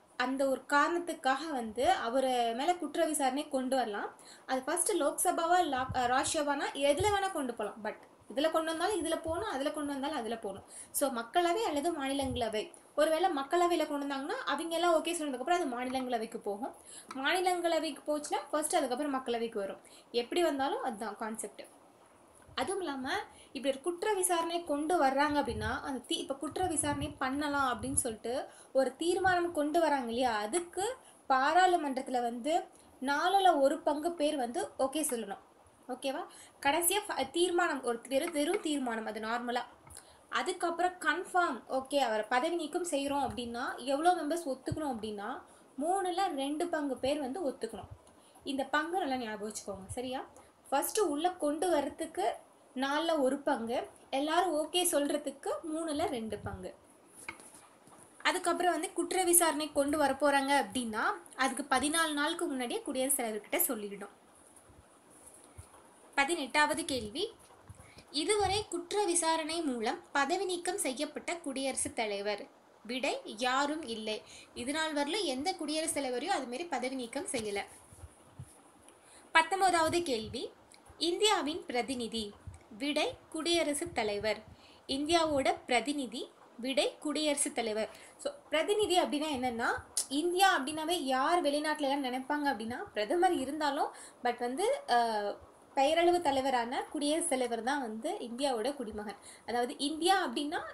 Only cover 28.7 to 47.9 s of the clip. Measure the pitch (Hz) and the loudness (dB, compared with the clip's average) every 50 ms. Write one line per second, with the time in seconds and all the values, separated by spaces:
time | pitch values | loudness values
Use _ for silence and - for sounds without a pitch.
28.7 | - 262 262 247 - - 330 339 370 381 370 381 359 349 349 339 - 302 294 302 | 2 2 2 2 2 0 0 2 2 4 4 4 4 4 2 2 2 0 0 2
29.7 | 302 349 330 302 285 269 247 233 226 240 262 247 220 208 208 214 226 349 349 - | 4 4 4 4 4 2 0 0 0 2 2 2 2 0 -2 -2 -2 -2 -2 -4
30.7 | - 359 381 466 523 - - - - - - - 269 254 269 285 320 349 370 359 | -4 -4 -2 -2 -4 -6 -10 -20 -20 -8 0 2 4 4 4 6 6 8 8 8
31.7 | 349 339 302 277 262 262 254 - 254 240 240 233 233 247 226 294 330 370 349 - | 6 4 2 0 -2 -4 -4 -2 0 0 0 0 -2 -2 0 0 0 0 0 -2
32.7 | - - - - - - 262 269 285 294 330 370 392 392 381 370 330 285 269 277 | -10 -20 -20 -20 -14 -6 -2 -2 0 2 4 4 6 8 8 8 8 8 6 6
33.7 | 311 - - 320 294 294 311 339 339 - 294 302 302 285 247 233 240 349 415 571 | 4 4 2 0 0 2 0 -2 0 2 2 2 2 0 -2 -2 -2 -4 -4 -4
34.7 | - - 254 269 277 311 294 - 254 233 214 196 190 - - - - - - - | -2 0 0 0 0 0 -2 0 -2 -4 -4 -6 -8 -10 -14 -18 -20 -20 -20 -20
35.7 | - - - - 254 247 - 269 262 320 381 - - - - - - - - 277 | -20 -16 -12 -10 -8 -6 -4 -4 -4 -4 -6 -8 -12 -18 -20 -20 -10 -2 2 2
36.7 | 302 339 349 349 381 415 403 - - - 262 - - 339 349 359 349 359 349 330 | 4 4 4 2 2 2 0 -2 -2 -2 -2 0 2 2 2 4 4 4 2 2
37.7 | 302 262 - 240 233 233 - 226 269 269 320 349 320 294 294 311 370 415 - 320 | 2 0 -2 -2 -4 -4 -2 0 0 0 2 2 0 0 2 2 2 0 0 0
38.7 | 294 277 254 240 226 220 220 220 214 220 214 220 233 240 240 240 240 247 240 - | 0 0 0 -2 -2 -4 -4 -6 -6 -6 -4 -2 -2 -2 -2 -2 -2 -2 -2 -4
39.7 | - - - - - - - - - - - - - 233 254 302 359 359 359 339 | -10 -20 -20 -20 -20 -20 -20 -20 -20 -20 -10 -4 -2 -2 0 0 -2 -2 -2 -2
40.7 | - 330 349 359 359 - - 302 294 339 392 - - 370 349 330 269 220 - - | 0 2 0 0 0 0 0 0 0 0 -2 0 2 2 2 2 0 -2 -4 -2
41.7 | 254 262 262 - 285 285 262 233 214 214 214 - 247 254 277 330 349 349 311 294 | -2 -2 -2 0 0 2 2 2 2 0 0 2 2 2 2 2 0 -2 -2 -2
42.7 | - 359 359 339 - 277 277 285 277 285 269 233 208 226 240 233 233 240 262 339 | -4 -4 -2 -2 -2 0 0 0 0 0 0 -2 -2 -4 -6 -6 -6 -6 -6 -6
43.7 | 381 - 247 262 269 285 320 349 359 339 302 294 320 339 339 277 262 - - 320 | -6 -6 -4 -2 0 4 4 4 4 4 2 -2 -2 -2 -2 -4 -6 -6 -6 -6
44.7 | - 311 311 285 254 214 202 220 208 202 202 220 277 359 - - - - - - | -4 -4 -2 -4 -4 -4 -6 -6 -6 -6 -6 -8 -8 -10 -12 -16 -20 -20 -20 -14
45.7 | - - 277 330 359 392 381 359 349 349 392 370 302 269 269 285 294 302 349 349 | -8 -4 0 0 2 2 0 0 0 0 0 0 0 -2 -2 -2 -2 -2 -2 -2
46.7 | 339 311 294 277 254 233 - 262 294 302 285 240 262 381 349 269 - - - 220 | -2 -2 -2 -2 -2 -2 0 0 0 0 -2 -4 -4 -4 -4 -4 -4 -4 -6 -8
47.7 | - 190 - - | -8 -10 -12 -14